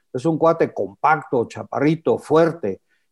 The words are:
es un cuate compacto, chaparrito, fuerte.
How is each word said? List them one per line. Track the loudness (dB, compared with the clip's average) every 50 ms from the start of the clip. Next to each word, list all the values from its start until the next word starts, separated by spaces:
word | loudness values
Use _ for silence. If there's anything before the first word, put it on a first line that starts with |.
| _ _ -10
es | -4 -2 -2
un | 0 2
cuate | 2 2 2 2 0 -2
compacto, | -2 -6 -8 -8 -8 -2 0 2 2 0 -2 -4 -2 -2 -2 -2
chaparrito, | -6 -14 -12 -8 -4 0 0 0 0 0 0 0 0 0
fuerte. | 0 2 4 4 4 2 0 -4 -6 -8 -8 -8 _ _ _ _ _ _